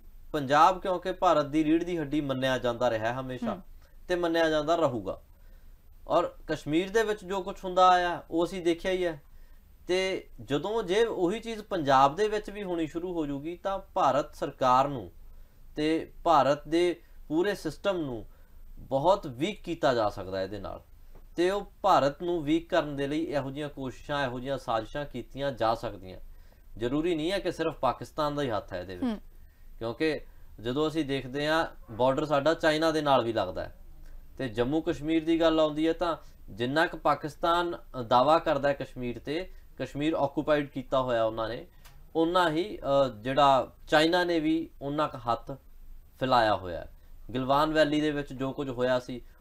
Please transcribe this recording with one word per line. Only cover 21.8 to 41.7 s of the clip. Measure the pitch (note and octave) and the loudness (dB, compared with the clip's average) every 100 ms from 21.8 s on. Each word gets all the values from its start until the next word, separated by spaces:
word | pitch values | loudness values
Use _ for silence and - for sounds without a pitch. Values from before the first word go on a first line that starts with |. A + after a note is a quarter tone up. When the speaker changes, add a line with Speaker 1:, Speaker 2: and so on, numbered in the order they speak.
Speaker 1:
ਭਾਰਤ | G3+ E3 C3+ C#3+ | 4 6 4 0
ਨੂੰ | F3 F3 | -2 -2
ਵੀਕ | C#3+ D#3+ E3 | 0 0 0
ਕਰਨ | F3 D3 C#3 | 0 0 -2
ਦੇ | C#3 | -4
ਲਈ | D3+ | -2
ਇਹੋ | E3 D3 C3 | -2 -4 -4
ਜਿਹੀਆਂ | C3+ D3 | -6 -8
ਕੋਸ਼ਿਸ਼ਾਂ, | C#3+ C3 - - D3 | -8 -10 -10 -6 -4
ਇਹੋ | C3+ B2+ | -2 -4
ਜਿਹੀਆਂ | B2+ C3+ | -6 -6
ਸਾਜ਼ਿਸ਼ਾਂ | - A2+ A2 D3 | -2 -2 -4 -8
ਕੀਤੀਆਂ | C#3+ B2 A#2 C3 C#3 | -8 -10 -10 -6 -6
ਜਾ | A2+ A2 | 0 0
ਸਕਦੀਆਂ। | A2+ A#2 G2+ F#2 F2+ - - - - - - | 0 -4 -10 -14 -16 -16 -18 -20 -20 -18 -6
ਜ਼ਰੂਰੀ | A#2+ C#3+ E3 | -2 0 0
ਨਹੀਂ | E3 D#3 | -2 -2
ਹੈ | G3 | -2
ਕਿ | F#3 | -2
ਸਿਰਫ | - D#3+ | -2 -4
ਪਾਕਿਸਤਾਨ | C#3+ B2+ A#2 - - D3+ | -2 -2 -2 -6 -4 -2
ਦਾ | D3 | -2
ਹੀ | C#3 | -2
ਹੱਥ | G#2 - | -2 -4
ਹੈ | F#2 | -8
ਇਹਦੇ | F2+ F2+ | -8 -6
ਵਿੱਚ। | B3+ | -6
Speaker 2:
ਹੂੰ। | G#3+ - - - - - - | -6 -10 -20 -20 -20 -20 -8
Speaker 1:
ਕਿਉਂਕਿ | A2+ A#2 D#3+ C3+ - - - - | -8 -2 -2 -2 -6 -18 -20 -10
ਜਦੋਂ | G#2+ B2+ D#3 | -4 0 0
ਅਸੀਂ | D3+ | 0
ਦੇਖਦੇ | C#3+ C3+ B2+ C3 D3 | -2 -4 -4 -4 0
ਹਾਂ | D#3+ D#3+ - - | 0 0 -6 -10
ਬਾਰਡਰ | G#2+ B2 C3+ | 0 2 2
ਸਾਡਾ | D3+ D3 C#3 | 2 2 2
ਚਾਈਨਾ | E3 E3 D#3 E3 | 2 2 4 2
ਦੇ | D#3 | 2
ਨਾਲ | D3 C3+ | 4 4
ਵੀ | A#2 | 4
ਲੱਗਦਾ | A2 F#2 F2 | 0 -2 -4
ਹੈ, | - - - - - - - - | -8 -10 -18 -16 -16 -16 -14 -8
ਤੇ | C3 | -4
ਜੰਮੂ | G#2 B2 D#3 | 0 0 0
ਕਸ਼ਮੀਰ | D#3+ C#3+ D3 E3 | 0 -2 0 0
ਦੀ | D#3 E3 | 2 4
ਗੱਲ | E3 D#3+ | 4 4
ਆਉਂਦੀ | D#3 D3 D#3+ | 2 2 0
ਹੈ | |
ਤਾਂ | E3 F3 D3+ - - - | 0 -2 -4 -8 -20 -16
ਜਿੰਨਾ | G2 B2 C#3+ E3 | -6 -2 2 0
ਕੁ | E3+ | 0
ਪਾਕਿਸਤਾਨ, | D#3+ C#3+ D3+ - F3 E3+ F3 - | 0 0 -4 -4 0 2 0 -6
ਅ, | - C3 | -10 -10
ਦਾਅਵਾ | A#2 B2 C3+ D#3+ | 2 6 6 6
ਕਰਦਾ | E3 C#3+ C3+ | 4 2 2
ਹੈ | |
ਕਸ਼ਮੀਰ | C#3 C3 - A#2+ A#2 | 0 -4 -8 -8 -6
ਤੇ, | - D3+ F#3 - - - | -6 -6 -8 -12 -16 -10
ਕਸ਼ਮੀਰ | C3 C#3 D3+ | -8 -4 -2
ਆਕੂਪਾਈਡ | D#3+ C#3+ - D3 D3+ C#3+ | 0 0 0 2 2 0
ਕੀਤਾ | - B2 C3+ | -6 -2 0
ਹੋਇਆ | B2+ A#2 | 2 2
ਉਹਨਾਂ | A2+ A2+ A2 | 2 0 -4
ਨੇ, | A#2+ E3+ | -6 -12